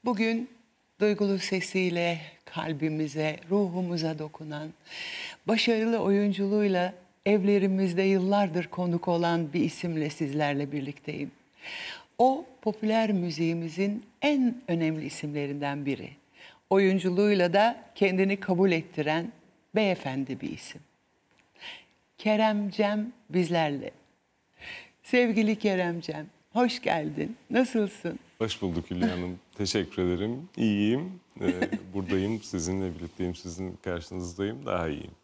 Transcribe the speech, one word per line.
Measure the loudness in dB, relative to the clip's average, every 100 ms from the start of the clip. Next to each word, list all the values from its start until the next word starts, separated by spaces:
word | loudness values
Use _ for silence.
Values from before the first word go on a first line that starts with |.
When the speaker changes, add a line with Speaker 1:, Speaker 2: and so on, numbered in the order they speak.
| 0
Speaker 1:
Bugün | 0 2 0 -4 -12 _ _ _ _
duygulu | 2 2 2 0
sesiyle | 0 -2 0 0 2 2 0 -2 -8 -20 -12
kalbimize, | -6 -4 -2 -2 -2 -2 -2 -2 -4 -2
ruhumuza | 0 0 -2 -2 -2 -2 -4
dokunan, | -8 -10 -10 -8 -10 -14 -18 -14 -12 -10 -12 -10 0
başarılı | 2 2 2 2 2
oyunculuğuyla | 4 4 4 0 2 2 4 2 0 -4 -20 _ 2
evlerimizde | 4 6 4 4 2 2 2
yıllardır | 4 4 4 2 2 0 -4
konuk | -4 -2 0 0
olan | 2 2 0 0
bir | 0
isimle | 0 -2 -4 -2 -4
sizlerle | -4 -4 0 0 0 -2
birlikteyim. | -4 -6 -10 -10 -8 -10 _ _ _ -14 -12 -12 -14 -18 2
O, | 4 4 -6 -6
popüler | -4 -2 0 2 2
müziğimizin | 0 0 -2 -2 0 -4 -2 -2 -2 -10 _
en | 0 2 2 0 -4
önemli | 0 0 -2 -6
isimlerinden | -6 -6 -4 -4 -4 -4 -4 -4
biri. | -4 -6 -16 _ _ -20 -20 _
Oyunculuğuyla | 4 6 4 2 4 4 6 4
da | 6 4 2 -12 2
kendini | 2 4 2 2
kabul | 0 4 4
ettiren | 4 -2 -4 0 0 -2 -10 _ _ _ 0
beyefendi | 2 0 -2 -4 -4 -6
bir | -8
isim. | -8 -12 -16 -20 _ _ _ _ _ _ _ -16 -16 -20 _ _ _
Kerem | 0 4 4 2 -4
Cem | 0 0 0 -4 -10 _
bizlerle. | 0 2 2 2 -2 -8 -14 _ _ _ _ _ _ -18 -16 -18 _
Sevgili | 0 4 4 4 2 2
Kerem | 0 2 0 -2
Cem, | -6 -8 -10 _ _
hoş | 2 2 2
geldin. | 0 0 0 -4 -6 -6 _
Nasılsın? | 2 2 2 -2 -4 -8 -8 -14 _
Speaker 2:
Hoş | -4 -2
bulduk | -2 -2 -4
Hülya | -2 -2
Hanım. | -2 -6 -8 _
<laughs> | -6
Teşekkür | -2 0 -2 0 0
ederim. | 0 -2 -6 -10 0
İyiyim. | 2 2 2 0 -2 -12 _ -4
Ee, | -2 0 -2
Speaker 1:
<laughs> | -4 -6
Speaker 2:
buradayım, | -6 -2 0 0 -4
sizinle | -4 -4 -2 -2 -4 -6
birlikteyim, | -12 -4 -4 -4
sizin | -10 -10 -10 -8
karşınızdayım. | -6 -6 -6 -8 -8 -4 -6 -4 -4
Daha | -4 -2
iyiyim. | -4 -10 -18